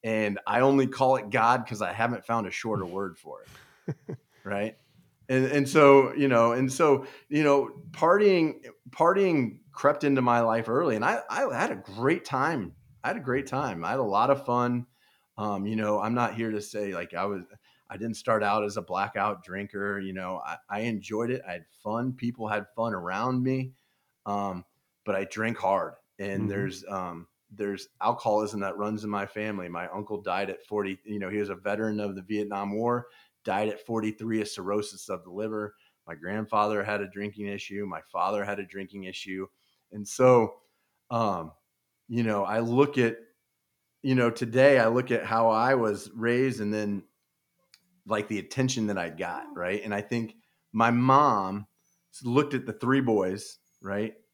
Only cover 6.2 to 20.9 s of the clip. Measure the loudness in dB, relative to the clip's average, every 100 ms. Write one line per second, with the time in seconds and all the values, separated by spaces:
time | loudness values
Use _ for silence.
6.2 | 4 6 4 4 0 4 4 4 2 -16
7.2 | _ 2 4 4 2 -10 -18 0 4 6
8.2 | 6 6 2 -2 -16 _ -20 2 4 6
9.2 | 4 4 2 -4 _ 2 2 4 2 4
10.2 | 4 4 4 0 0 0 2 2 0 -2
11.2 | -4 -2 -2 0 -4 -4 -12 -2 0 0
12.2 | -2 -2 0 -2 -6 -12 _ -8 -6 -6
13.2 | -4 -4 -2 -4 -4 -4 -4 -2 0 2
14.2 | 4 2 2 0 2 -2 -6 _ _ _
15.2 | _ -8 -6 -4 -4 -2 0 0 0 0
16.2 | 0 -2 -4 -4 -6 -8 -6 -6 -8 -4
17.2 | -4 -6 -10 -20 _ _ _ -8 -8 -6
18.2 | 0 0 2 0 0 -6 -6 -4 -2 -2
19.2 | -2 -4 -10 -10 -8 -6 -6 -6 -8 -8
20.2 | -8 -8 -10 -12 _ -6 -4